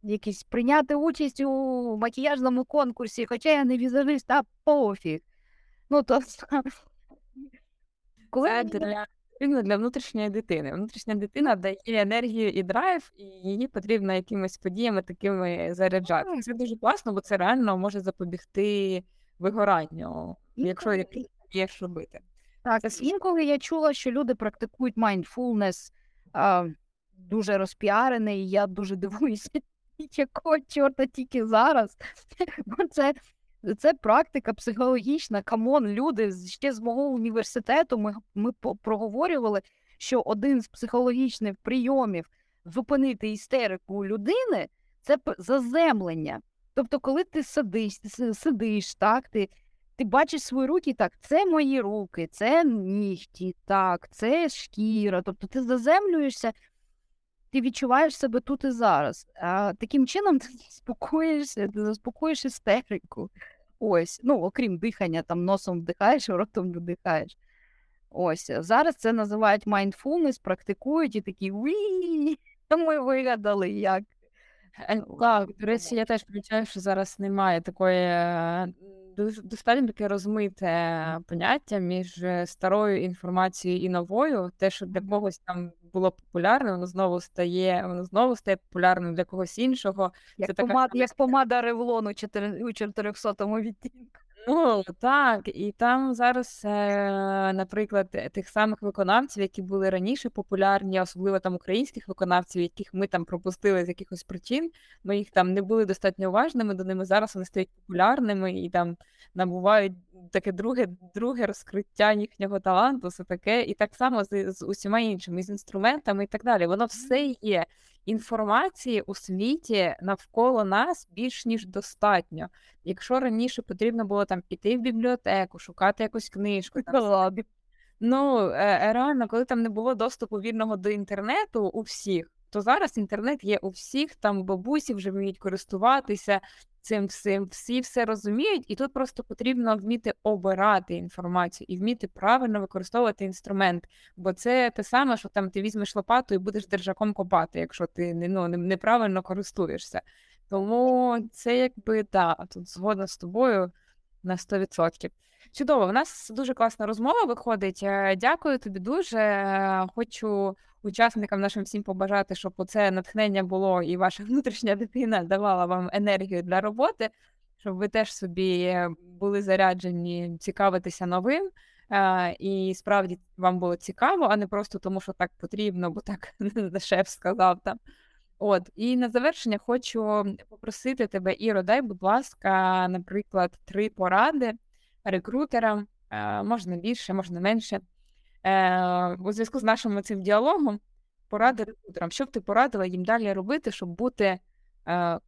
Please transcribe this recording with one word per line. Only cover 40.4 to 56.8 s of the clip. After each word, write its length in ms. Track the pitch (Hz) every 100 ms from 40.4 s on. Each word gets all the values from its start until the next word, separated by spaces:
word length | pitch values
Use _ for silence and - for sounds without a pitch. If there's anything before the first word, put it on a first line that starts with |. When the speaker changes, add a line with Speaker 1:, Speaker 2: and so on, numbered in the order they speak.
| 269 269
Speaker 1:
з 60 | 214
психологічних 880 | - 233 240 247 247 262 - 214 190
прийомів 680 | - 254 240 269 240 180 165 _ _ _
зупинити 640 | 175 180 233 285 269 226 214
істерику 640 | 214 - 262 226 185 -
у 100 | 196
людини — 640 | 196 220 208 427 508 247 - _ _ _
це 140 | - 294
п-, 180 | - -
заземлення. 1040 | 180 269 240 277 330 233 180 165 151 - - _ _
Тобто, 260 | - 240 285
коли 240 | - 277
ти 180 | 370 311
сидиш, 580 | 285 - 226 202 214 -
с-, 300 | 214 - 240
сидиш, 600 | 208 - 240 226 208 185
так, 340 | - 208 233 -
ти, 200 | 220 196 _ _ _ _ -
ти 80 |
бачиш 380 | 226 254 311 311
свої 260 | - 254 262
руки, 260 | 349 302
так, 180 | 254 - -
це 260 | - 311 392
мої 340 | 320 277 269
руки, 480 | 202 214 190 - 165
це 320 | - 214 311
нігті, 880 | 320 226 185 202 202 185 - - 185 -
так, 440 | - 196 185 175 -
це 380 | - 220 311 330
шкіра. 720 | - - - 214 220 208 185
Тобто 240 | 185 185 196
ти 160 | 262
заземлюєшся, 880 | 240 254 233 359 403 339 277 - 233 - _ _